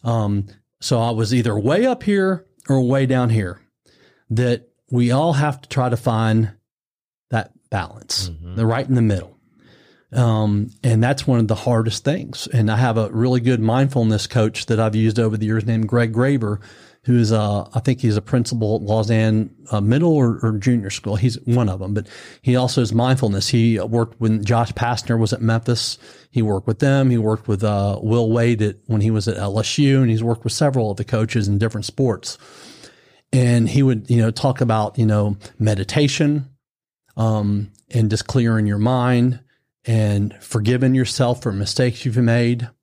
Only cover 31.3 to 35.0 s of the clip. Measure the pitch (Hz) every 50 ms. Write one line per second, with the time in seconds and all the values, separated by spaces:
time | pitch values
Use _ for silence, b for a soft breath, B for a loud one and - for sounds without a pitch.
31.3 | - 120 101 101 101 101 113 113 - 110 98 - - - 135 123 104 85 - -
32.3 | - B B B B B B B B B B B B B B B B B B _
33.3 | - 127 123 120 120 120 113 - - 135 139 131 127 107 101 - 120 117 110 113
34.3 | 113 - - 135 123 - 127 117 110 110 104 101 - -